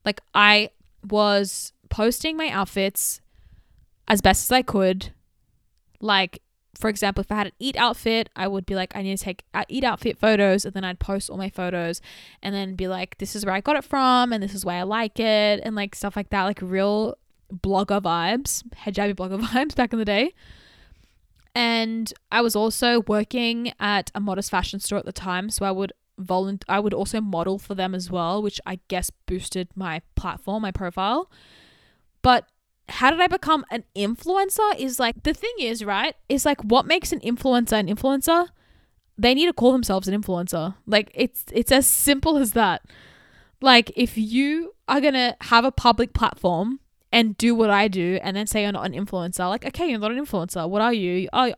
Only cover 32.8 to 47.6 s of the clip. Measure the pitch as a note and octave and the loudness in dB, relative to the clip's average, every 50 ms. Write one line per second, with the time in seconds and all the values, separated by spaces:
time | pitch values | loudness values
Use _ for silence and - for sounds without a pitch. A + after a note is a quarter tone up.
32.8 | _ - - - B3 C4+ E4 E4 F4+ F4 F4 F#4+ - D4 D#4+ D4 - - - A#3+ | _ -14 -2 4 4 4 6 6 2 2 2 0 2 2 2 2 0 -6 -10 -10
33.8 | - _ _ G3 G3+ G3+ A#3 - - E4 F#4 G4 G4 G4 - - G#4+ G#4 G4 - | -10 _ _ -4 -2 -2 -2 -4 -2 0 0 2 2 0 0 2 2 2 2 0
34.8 | C4+ C4 B3 - B3+ A#3 A#3 - - D4+ D#4 - - A#4 B4 G#4+ C#4 A3+ A#3 A3 | -2 -4 -2 0 0 -2 -2 -2 -2 -2 -2 -2 -4 -8 -4 -4 -4 -4 -4 -4
35.8 | G#3+ G3+ G3+ G3 A#3 D#4+ - - - - C#4 C4+ - D4+ C#4+ - - G#3 A#3 C4 | -4 -2 -2 0 0 -2 -4 -8 -4 -2 -2 2 2 2 0 0 2 4 4 4
36.8 | - - D#4+ F#4 - - E4+ C4+ - A3+ A#3+ - - C4 B3 A#3+ A#3 - A3 G#3+ | 4 4 0 0 2 -2 -6 -4 -2 -4 -4 0 2 2 4 4 4 2 2 0
37.8 | G3+ F3 G#3 G#3 - C4+ C4+ C4+ - - E4 E4+ F4 F4 - _ _ _ _ _ | 2 0 -2 0 0 0 0 2 2 2 4 4 2 0 -6 _ _ _ _ _
38.8 | _ _ _ _ _ _ _ - G#3 A#3+ B3+ C#4 E4 F4+ - - A#3 B3 C4 B3+ | _ _ _ _ _ _ _ 2 4 4 4 4 4 2 2 4 4 4 6 4
39.8 | A3+ - F#3+ - G3 F#3+ F#3+ G#3 G#3 - F#3 F3 F3+ F3+ - E3 D#3 F3+ F#3+ - | 2 0 0 0 0 0 -2 -2 -2 -2 -2 -4 -4 -4 -4 -4 -4 -4 -6 -10
40.8 | _ - - G#3 G#3 - _ - B3+ - - - - - - G#3+ A#3 - C4+ C4+ | _ 2 2 2 2 0 _ -2 -2 -2 -2 -10 -14 -4 -2 -2 2 4 4 4
41.8 | C4 - - - - C#4+ C#4+ C#4 - D#4+ D#4 C#4+ C4+ G#3+ - A#3+ A3 F#3 E3+ - | 6 4 2 2 4 2 2 2 2 2 2 2 2 2 2 2 2 2 0 -2
42.8 | - _ - - - - - _ _ _ _ - _ _ _ _ C4 C4+ B3+ A#3+ | -6 _ -20 -20 -20 -20 -20 _ _ _ _ -20 _ _ _ _ 4 6 8 8
43.8 | A3+ - - - B3 A3+ - A3 A3 G#3+ A3+ B3+ C#4 C#4+ D4+ E4 E4+ F#4 - _ | 6 4 0 0 0 0 0 -4 -4 0 0 0 2 2 0 -2 -4 -6 -10 _
44.8 | _ - C4+ C#4+ C4+ D4+ C4+ B3+ B3 B3 - - - - A#3 A#3 A#3+ C4+ - - | _ 0 0 2 2 2 2 2 0 0 -2 -4 0 4 4 4 4 4 0 2
45.8 | - A#3+ A#3 A3 A#3+ A#3+ - - A#3 - - - - F3+ F3 E3 G3 A#3 C4+ C4+ | 4 4 4 4 0 -2 0 -2 -2 -2 -2 0 0 0 0 0 -2 -2 -4 -8
46.8 | _ _ _ _ _ _ - A#3 A3+ A3 G3+ - A3 A#3 A#3 A3+ | _ _ _ _ _ _ 2 4 4 2 0 0 2 2 4 4